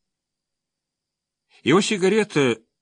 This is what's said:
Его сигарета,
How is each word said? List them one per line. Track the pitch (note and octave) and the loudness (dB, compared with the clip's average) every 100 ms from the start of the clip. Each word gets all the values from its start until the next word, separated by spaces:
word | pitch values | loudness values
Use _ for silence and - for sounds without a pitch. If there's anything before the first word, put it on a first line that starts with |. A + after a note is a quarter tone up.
| _ _ _ _ _ _ _ _ _ _ _ _ _ _ _ _ | _ _ _ _ _ _ _ _ _ _ _ _ _ _ _ _
Его | G#2+ F3 | 0 0
сигарета, | G#3+ G#3+ F#3 A3 G3+ D3+ C3 A2+ _ _ | 0 -2 0 0 0 0 0 -2 _ _